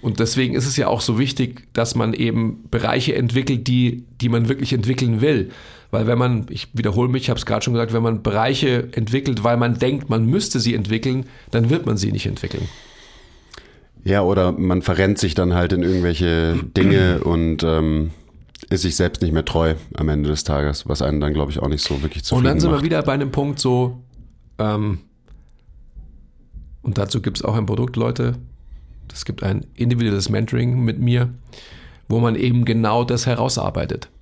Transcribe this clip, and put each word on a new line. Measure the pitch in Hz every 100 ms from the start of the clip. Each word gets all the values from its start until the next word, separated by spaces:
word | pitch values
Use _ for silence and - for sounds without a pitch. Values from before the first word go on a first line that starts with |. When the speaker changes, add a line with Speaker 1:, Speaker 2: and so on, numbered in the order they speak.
Speaker 1:
Und | 127 101
deswegen | 113 - 127 123
ist | 127
es | 131
ja | -
auch | -
so | - 110
wichtig, | 131 - 123 123 -
dass | - 117 113
man | 113
eben | 113 117 113 113 - -
Bereiche | 117 113 123 123 -
entwickelt, | 120 120 127 127 123
die, | 123 123 123 - -
die | 120
man | 117 113
wirklich | 135 135
entwickeln | 127 107 127 123 110
will. | 139 135 95 - - - -
Weil | 110 113
wenn | 120
man, | 123 117 -
ich | - -
wiederhole | 117 107 101 123
mich, | 131
ich | 123
hab's | 113 -
gerade | 107
schon | 117
gesagt, | 120 113
wenn | 113
man | 113 110
Bereiche | - 104 117 135 139 123 117
entwickelt, | - 110 127 139 113
weil | 110 120
man | 120 113
denkt, | 127 139 -
man | 113 113
müsste | 180 214 131
sie | 120 117
entwickeln, | 98 110 131 131 127 - -
dann | 117 117
wird | 165 143
man | 107
sie | 101
nicht | 101 104
entwickeln. | 101 - - - - - - - - - - _ - - - - -
Speaker 2:
Ja, | 92 101
oder | 92 98 90
man | - 92 92
verrennt | - 87 95 101
sich | 98 80
dann | 90
halt | 87 87
in | 90
irgendwelche | 87 92 87 82 87 82 82 85
Speaker 1:
<clears throat> | 80 98
Speaker 2:
Dinge | 92 98 92 90
und, | - 85 82 78
ähm, | 82 80 80 78 78 80 - - - - -
ist | 95
sich | 87 -
selbst | 87 -
nicht | 87
mehr | 78 76
treu | 82 82 80 - -
am | 78
Ende | 76 73
des | 76
Tages, | - 71 73 73 -
was | 71
einen | 71 76
dann, | 73
glaub | 76 71
ich, | 73
auch | 71
nicht | 73
so | - 69
wirklich | 76 - -
Speaker 1:
Und | 123
dann | 127 156
Speaker 2:
zufrieden |
Speaker 1:
sind | 139
wir | 143
Speaker 2:
macht. |
Speaker 1:
wieder | 156 160
bei | 147
einem | 139 139
Punkt | 147 143 143
so, | 131 123 127 123 - - - - - -
ähm, | 107 104 104 92 - _ _ - - - - - - - - - - - - - - -
und | - 101
dazu | 101 117
gibt's | 101 -
auch | - 110
ein | 107
Produkt, | 107 123 123
Leute. | 117 120 120 123 - - - - - - -
Es | - -
gibt | -
ein | 95 98 - -
individuelles | 120 120 117 98 95
Mentoring | 104 113 123 123 123
mit | 117 -
mir, | 120 120 123 123 - - - - - - -
wo | 113
man | 117 110
eben | 123 123 120
genau | 113 110 113
das | 120 117 127
herausarbeitet. | 117 127 - 92 - - - - -